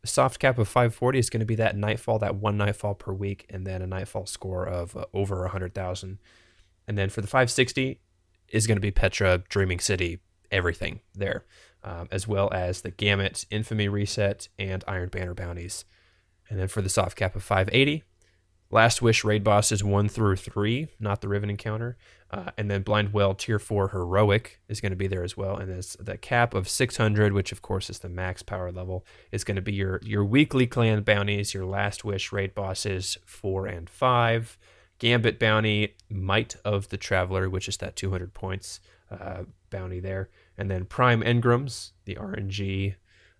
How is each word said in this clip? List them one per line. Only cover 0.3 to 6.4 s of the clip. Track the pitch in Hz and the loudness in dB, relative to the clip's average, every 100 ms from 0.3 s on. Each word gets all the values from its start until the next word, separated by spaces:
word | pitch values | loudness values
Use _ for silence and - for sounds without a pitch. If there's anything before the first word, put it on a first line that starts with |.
| - | 4
cap | 139 123 | 2 2
of | 107 | 2
five | 127 120 | 4 4
forty | - 123 131 | 2 2 2
is | 117 | 2
gonna | 110 | 0
be | 113 110 | 0 2
that | 110 101 | 0 2
Nightfall, | 104 107 - 110 | -2 -2 0 0
that | 104 101 | 0 0
one | 104 104 | 0 2
Nightfall | 101 101 104 | 0 0 -4
per | 101 - | -6 -6
week, | 95 98 98 - | -4 -4 -6 -10
and | 95 92 | -10 -8
then | 92 | -6
a | 92 | -6
Nightfall | 95 95 - 92 | -6 -6 -8 -8
score | - 95 92 90 | -10 -6 -4 -4
of, | 87 87 - | -4 -6 -8
uh, | - | -6
over | 98 98 95 | -2 -2 -2
a | 92 | -4
hundred | 92 90 | -4 -6
thousand. | 98 92 92 92 98 _ _ | -6 -6 -8 -10 -14 _ _